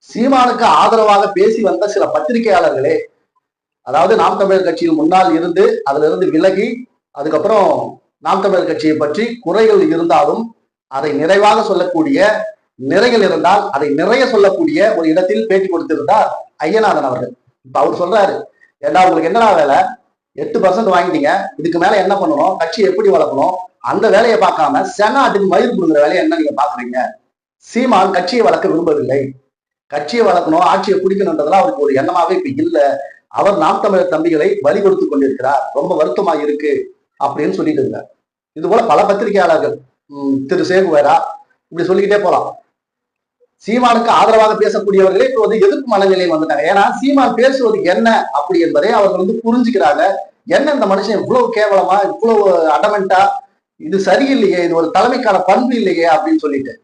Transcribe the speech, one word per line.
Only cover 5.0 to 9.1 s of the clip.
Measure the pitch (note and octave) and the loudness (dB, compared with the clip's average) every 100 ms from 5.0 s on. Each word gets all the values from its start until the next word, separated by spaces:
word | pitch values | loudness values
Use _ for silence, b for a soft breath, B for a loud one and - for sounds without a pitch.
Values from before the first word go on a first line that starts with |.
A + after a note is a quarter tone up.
| D#3 F#3 F3+ | 2 2 2
இருந்து | D#3+ E3+ E3+ A3+ A3+ | 0 -2 2 2 2
அதுல | - C#3+ D3+ | -4 0 0
இருந்து | F3+ F3+ | 0 0
விலகி, | D#3 F#3+ F#3+ A3+ B3+ - _ _ | 2 2 0 -4 -6 -14 _ _
அதுக்கப்புறம் | C#3 D3+ D#3 G3+ A3 F3+ C#3 - - _ _ | -8 -4 -4 0 2 2 0 -4 -14 _ _
நாம் | D#3 F#3+ | -4 -2
தமிழர் | G3 F#3 E3 | 0 0 -2
கட்சியை | D#3 D#3 D3+ | -2 -2 0
பற்றி | D3 | -2